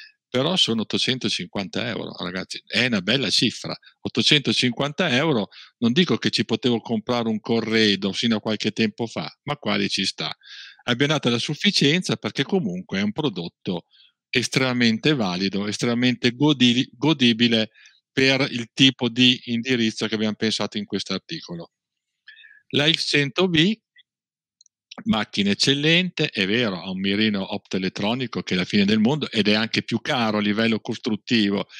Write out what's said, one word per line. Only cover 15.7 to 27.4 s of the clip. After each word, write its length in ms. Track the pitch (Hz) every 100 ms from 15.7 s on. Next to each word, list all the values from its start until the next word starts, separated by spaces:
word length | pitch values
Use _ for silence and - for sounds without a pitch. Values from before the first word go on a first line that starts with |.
| 101 123 120 127 120 120
godi-, 540 | 123 151 131 123 120 -
godibile 800 | - 147 151 123 113 120 113 107 _ - _ _
per 380 | - 131 131 135
il 200 | 120 117
tipo 380 | - 135 127 120
di 280 | 113 127 123
indirizzo 600 | 120 117 123 123 110 - 110
che 80 |
abbiamo 200 | 110 110
pensato 440 | 104 110 - 104 107
in 80 | 101
questo 260 | 101 -
articolo. 600 | 95 - 82 - 87 - _ _ _ _ _ - - - - _
La 220 | 127 151
X 180 | 160 -
cento 400 | 147 139 - 185
V, 220 | 160 185 220 _ _ _ _ _ _ _ _ _ _ _ -
macchina 460 | 113 110 101 - 101
eccellente, 800 | 98 - 139 156 170 185 - 151
è 180 | 110 95
vero, 360 | 117 113 87
ha 80 | 92
un 100 | 95
mirino 540 | 98 101 110 101